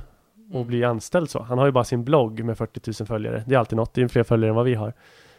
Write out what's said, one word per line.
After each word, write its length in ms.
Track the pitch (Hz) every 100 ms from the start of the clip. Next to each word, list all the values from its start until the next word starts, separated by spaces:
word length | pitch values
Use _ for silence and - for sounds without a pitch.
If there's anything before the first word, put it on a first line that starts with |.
| - _ _ _ 220
och 140 | 139 120
bli 180 | 120
anställd 460 | 120 117 - 175 156
så. 120 | -
Han 160 | 117 123
har 80 | 143
ju 60 |
bara 120 | 131
sin 200 | 113 120
blogg 400 | 120 151 113 110
med 140 | 117 110
fyrtiotusen 480 | 113 - - 107 107
följare. 380 | 113 110 117 117
Det 80 |
är 40 | 131
alltid 180 | 110 110
något. 180 | 113
Det 80 | -
är 60 | 123
fler 140 | 123
följare 280 | 117 117 110
än 60 | 110
vad 80 |
vi 100 | 127
har. 180 | 113 107 - _ - -